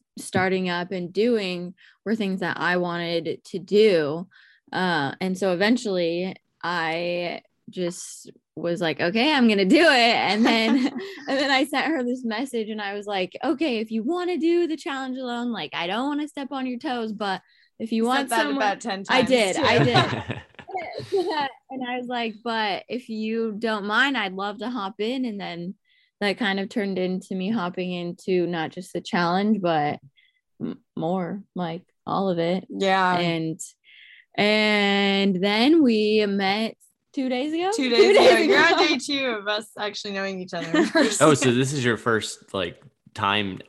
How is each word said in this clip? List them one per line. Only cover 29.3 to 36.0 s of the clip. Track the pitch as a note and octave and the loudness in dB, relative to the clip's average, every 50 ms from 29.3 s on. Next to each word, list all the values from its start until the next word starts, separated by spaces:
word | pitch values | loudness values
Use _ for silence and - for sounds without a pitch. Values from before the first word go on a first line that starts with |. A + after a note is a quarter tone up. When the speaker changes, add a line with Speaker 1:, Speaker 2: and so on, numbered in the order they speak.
| F3 F#3+ G3+ G#3+ A3 G3+ | 2 2 2 2 2 2
Speaker 1:
but | F#3 F3 E3 D#3 D3 D3 - - - - _ _ _ _ _ _ _ _ _ - | 2 2 2 2 0 0 -2 -6 -10 -20 _ _ _ _ _ _ _ _ _ -10
m-, | - - - - _ _ _ | -10 -8 -8 -10 _ _ _
more, | - D#3+ E3 F3+ F#3+ F3+ E3 G3 G3+ G3+ _ _ | -6 -4 -2 -2 -2 -4 -4 -8 -10 -12 _ _
like, | F#3 F3+ E3 E3 F3 - _ _ _ _ | -6 -6 -6 -6 -10 -12 _ _ _ _
all | - - F3 G3 G3 | -4 -2 0 0 0
of | F3+ E3+ | 0 0
it. | E3 E3+ F3+ F#3 - - | 0 0 0 -2 -4 -6
Speaker 2:
Yeah. | - G3 G3 F#3+ F#3+ F#3+ F#3 F3+ F3+ F3 | -4 -2 2 2 4 4 4 2 2 2
Speaker 1:
And, | F3 E3+ E3+ E3 D#3+ D#3+ D#3+ F#3+ - - - _ _ - - - - - - - _ _ _ | 2 0 0 0 -2 -4 -6 -8 -10 -16 -18 _ _ -20 -20 -20 -20 -20 -20 -20 _ _ _
and | - G3+ G#3 G#3+ G#3+ G#3+ G#3+ G#3+ G#3 G3+ G3+ G3+ G3+ G3+ G3 G3 G3 G3 G3+ F#3+ F3+ F#3 | 0 2 2 4 4 4 4 4 4 4 4 4 4 4 4 4 4 2 2 2 2 0
then | G3+ G#3 G#3+ A#3 C#4+ D#4+ E4 D4 | 0 2 4 4 6 6 6 6
we | B3 A3+ G#3+ | 6 4 4